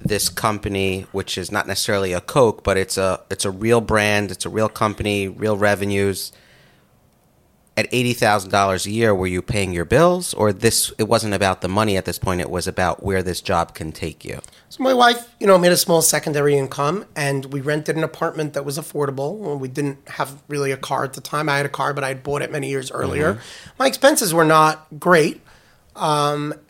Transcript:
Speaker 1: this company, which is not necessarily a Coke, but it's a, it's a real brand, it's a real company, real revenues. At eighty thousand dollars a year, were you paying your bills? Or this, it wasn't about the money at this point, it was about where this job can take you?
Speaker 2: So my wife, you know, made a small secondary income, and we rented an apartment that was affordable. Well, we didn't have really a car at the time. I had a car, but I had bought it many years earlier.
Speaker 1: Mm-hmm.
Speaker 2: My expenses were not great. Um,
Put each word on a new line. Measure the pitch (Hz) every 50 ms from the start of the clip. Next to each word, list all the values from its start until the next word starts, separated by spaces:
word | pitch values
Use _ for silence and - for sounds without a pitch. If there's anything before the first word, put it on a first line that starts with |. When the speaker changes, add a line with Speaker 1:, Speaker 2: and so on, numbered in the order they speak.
Speaker 1:
this | - - 104 101 - -
company, | - - - 110 107 101 - 104 101 98 98 95 92 95 95 - -
which | 98 95 - - 95
is | 90 80 101
not | 101 - -
necessarily | 98 - - - 104 98 98 92 87
a | 87
Coke, | - - - 147 123 110 101 - -
but | 101 95
it's | 95 95 - - 95
a, | 95 95 90 - - -
it's | 95 - -
a | 101 95
real | 95 107 113 120 117
brand, | 107 98 110 107 104 104 104 104 104 92 90
it's | - -
a | -
real | 95 107 110 107
company, | - - 113 107 95 - 101 104 104 101 98 95
real | 95 - 104 110 104
revenues. | 98 104 101 101 92 101 101 101 98 101 98 95 - - - - - _ _ _ _ _ _ _ _ _ _ _ _ _ _ _ _ _ _ _ _ _ _ _ _ _ _ _
At | 110 104 - -
eighty | 127 123 123 117
thousand | - 120 107 104 104 95 92
dollars | 98 101 98 98 95 90 -
a | 101
year, | 107 113 117 110 101
were | 92 92 92
you | 90 90
paying | - - - 101 98 92 90
your | 85 85
bills? | - 113 135 170 180 180 185 175 - -
Or | - 107 104 98
this, | 92 117 113 - - - - - -
it | 110
wasn't | 104 113 110 110 107 101
about | 92 98 95 92 - -
the | 90
money | 95 104 110 107 98
at | 92 -
this | 90 87 -
point, | - 95 90 90
it | 78 -
was | 87 90 82
about | 95 - 98 92 85 - - -
where | 98 95 95 87
this | 92 85 -
job | - - 95 85 82 - -
can | - 80 78 76
take | - 87 80 - - -
you? | - - - - - - - _ _
Speaker 2:
So | - - 262
my | 262 262
wife, | 240 240 240 240 240 - - _ -
you | 220
know, | 202 190
made | 180 180 180 175
a |
small | 170 - 190 170 160 156
secondary | - - 147 - 165 147 143 143 147 143 139
income, | 135 131 - - 143 147 175 208 226 - -
and | 151 143 143 139 135 131
we | 135 139 139
rented | 131 147 151 156 151 - 151
an | 160 160
apartment | 156 - - 165 170 - 160 151 143 -
that | 143 143
was | 147 139
affordable. | - - - - 147 143 135 135 131 139 147 196
Well, | 220 202 156 143
we | 139 131 131
didn't | 131 147 143 143 139 - _ -
have | - - 147 135 139 147 _ -
really | 147 143 139 135 135
a |
car | 131 - - 139 123 131
at | 131 -
the | 135
time. | - - 147 147 156 151
I | 139 143
had | 143
a | 139
car, | - - 135 143 143
but | 143 135
I | 131
had | 135 131 131
bought | 143 143 143 131
it | -
many | 143 147 135 135
years | 139 135 131 131
earlier. | 127 131 135 135 135 143 151 165 202
Speaker 1:
Mm-hmm. | - - - - - - - - -
Speaker 2:
My | 262
expenses | 269 - - - 277 311 - 233 170 160
were | 170 160
not | 156 160 156 156 156 156 - - _ 151 147
great. | - 175 180 156 151 - - - - - - - _ _ _ _ _ _ _
Um, | - - 156 151 147 147 147 147 147 147 147 147 - _